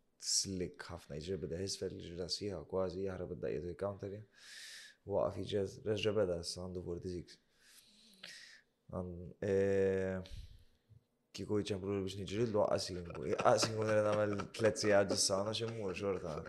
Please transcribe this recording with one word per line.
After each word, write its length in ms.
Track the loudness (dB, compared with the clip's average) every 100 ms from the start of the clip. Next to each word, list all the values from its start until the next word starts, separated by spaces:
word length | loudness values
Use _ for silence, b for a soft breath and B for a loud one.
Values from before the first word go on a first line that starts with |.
| _ _
slick 600 | 0 0 2 -2 -4 -6
ħafna, 320 | -10 -10 -8
jiġri 220 | -8 -4 -4
bida 180 | -4 -4
jisfel, 340 | -4 -4 -4
jiġri 340 | -6 -8 -6 -4
sieħa 380 | -4 -4 -4
kważi, 360 | -2 0 0 0
jaħrab 280 | -4 -4 -6
id-daqqiet 320 | -4 -2 -2
u 80 | -4
jcounter, 400 | -4 -4 -4 -6 -8 -12 B B B B B B B
waqaf 340 | -2 2 2 0
jiġri, 300 | -2 0 0 -2
reġġa 320 | -2 0 2
beda, 220 | 4 2 0
issa 220 | -4 -6
għandu 200 | -6 -6
forty-six. 460 | -4 -6 -4 -6 -8 -16 _ B B B B B B B B B B B B _ -8
Għan-, 440 | -6 -6 -8 -12 -6
eh, 800 | 2 4 4 4 4 4 0 -2 -6 b b b b _ _ -20 _ _ _
kieku 200 | -10 -2 0
jċemplu 320 | 0 -2 -2
li 140 | -2
biex 120 | -2 -4
niġri 260 | -4 0
l-waqqa 340 | 2 4 4 4
singu, 340 | 0 -6 -6 -6
waqqa 340 | -2 4 6 6
singu 260 | 4 2
nire 200 | 4 4
namel 260 | 4 4 2 0 -4
tlet 260 | 2 4 4
sijad 280 | 6 6 6
ġissa, 240 | 4 2
għana 180 | 2 0
xemmur 380 | -2 -4 -4 -4
xorta. 380 | -2 0 0 -2 -6